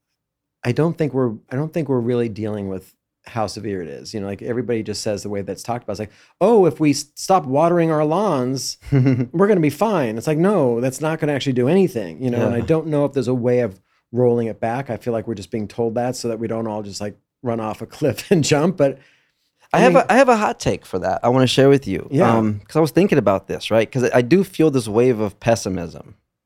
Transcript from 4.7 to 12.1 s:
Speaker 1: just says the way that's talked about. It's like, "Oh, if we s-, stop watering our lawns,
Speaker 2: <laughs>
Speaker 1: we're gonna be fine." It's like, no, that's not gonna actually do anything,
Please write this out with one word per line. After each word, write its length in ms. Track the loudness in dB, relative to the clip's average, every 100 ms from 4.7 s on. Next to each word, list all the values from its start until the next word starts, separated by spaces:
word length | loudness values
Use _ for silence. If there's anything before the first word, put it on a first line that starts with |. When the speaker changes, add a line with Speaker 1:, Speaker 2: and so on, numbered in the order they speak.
| -4
Speaker 1:
just 180 | -6 -6
says 200 | -4 -6
the 60 | -6
way 120 | -8
that's 180 | -6 -8
talked 200 | -8 -8
about. 100 | -6
It's 60 | -8
like, 120 | -10 _ _ 0
"Oh, 240 | 4 6 4
if 140 | 4
we 120 | 2
s-, 140 | 0 -4 -8
stop 300 | 0 0 2
watering 460 | 2 2 2 2
our 140 | 2 0
lawns, 720 | 0 0 0 -2 -4 -8 -12 0
Speaker 2:
<laughs> 60 |
Speaker 1:
we're 560 | 2 4 2 0 2 2
gonna 120 | 4
be 100 | 2
fine." 460 | 0 0 0 -2 -4
It's 100 | -2
like, 100 | 0
no, 400 | 2 2 2 0
that's 200 | -2 -4
not 180 | -4 -2
gonna 140 | -2
actually 200 | -2 -2
do 140 | 0 2
anything, 540 | 4 2 0 -8